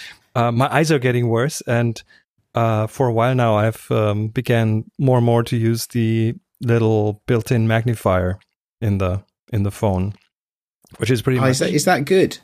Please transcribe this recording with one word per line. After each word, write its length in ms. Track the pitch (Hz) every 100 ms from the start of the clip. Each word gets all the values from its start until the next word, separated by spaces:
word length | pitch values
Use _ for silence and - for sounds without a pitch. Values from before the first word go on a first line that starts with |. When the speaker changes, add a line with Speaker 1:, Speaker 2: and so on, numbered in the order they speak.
| - - _
Speaker 1:
uh, 180 | 123 120
my 200 | 117 143
eyes 160 | 135 160
are 60 | 147
getting 300 | 127 120 117
worse, 320 | 113 139 - -
and, 360 | 120 117 113 - _ _ _ _
uh, 320 | 117 113 107 107
for 180 | - 127
a 40 |
while 220 | 113 120
now 220 | 127 117 104
I've, 340 | 110 - -
um, 380 | 120 107 104 107
began 560 | 127 120 117 110 110 - -
more 180 | 135 123
and 60 | 117
more 160 | 117
to 120 | 117 120
use 300 | 113 117 -
the 480 | 120 113 113 113 - _ -
little 640 | 120 117 110 110 107 104 -
built-in 400 | 117 - 120 113
magnifier 720 | 113 117 110 104 92 90 95 _ _ _ -
in 180 | 113 98
the, 240 | 92 95 - _ _
in 100 | 104
the 80 | 101
phone, 440 | - 107 92 95 - _ _ _ _ _ _ _ -
which 120 | 113
is 120 | 123
pretty 160 | 135 127
Speaker 2:
Oh, 40 |
Speaker 1:
much 80 | 131
Speaker 2:
is 60 | 131
that, 100 | 160
is 120 | 147 185
that 180 | 156
good? 340 | 147 190 165 -